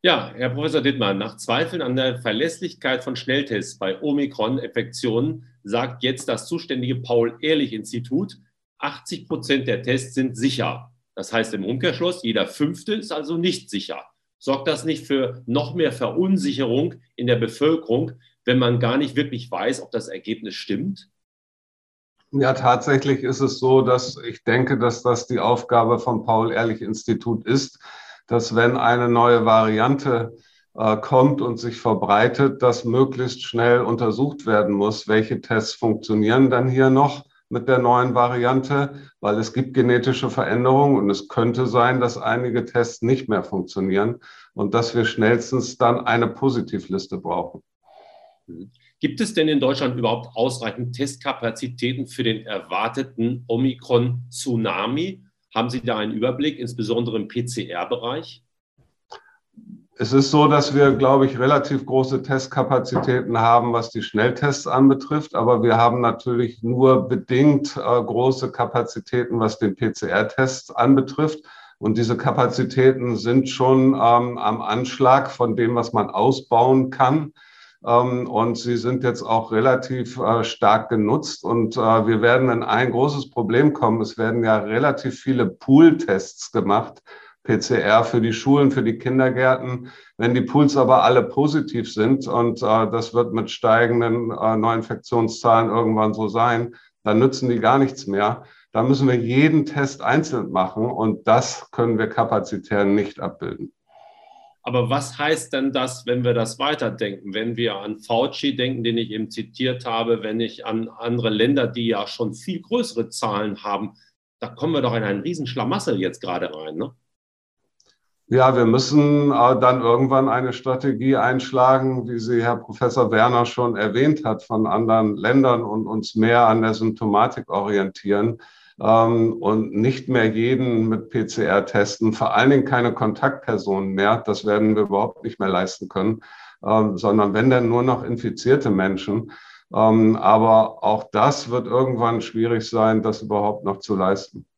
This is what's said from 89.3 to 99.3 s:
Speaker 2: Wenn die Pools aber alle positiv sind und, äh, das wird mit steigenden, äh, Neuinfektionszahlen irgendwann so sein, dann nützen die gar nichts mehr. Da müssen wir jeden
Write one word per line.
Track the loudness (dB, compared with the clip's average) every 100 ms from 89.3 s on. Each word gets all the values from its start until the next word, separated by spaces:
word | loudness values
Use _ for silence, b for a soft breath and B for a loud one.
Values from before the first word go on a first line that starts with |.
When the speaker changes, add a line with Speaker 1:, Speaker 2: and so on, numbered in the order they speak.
| 2 2 2 -2 -10 -10 B B _
Speaker 2:
Wenn | 0
die | 0
Pools | 2 4 4 4
aber | 4 6
alle | 6 4
positiv | 2 0 0 0 -2 -6 -6
sind | 0 2 2 0
und, | -2 0 -2
äh, | 0 2 2
das | -2 -2
wird | 0 0
mit | -2 -4
steigenden, | -2 2 4 4 2 0 0 -4
äh, | -2 0 0
Neuinfektionszahlen | 0 -2 -4 -12 -4 0 0 0 4 4 4
irgendwann | 0 0 2 0
so | 0 -4
sein, | 0 0 0 -4 B B _
dann | 0 4
nützen | 2 2 -2
die | 0
gar | 2 4
nichts | 2 -2 -6
mehr. | 0 0 -2 B B B
Da | -2
müssen | 2 2 2
wir |
jeden | 2 0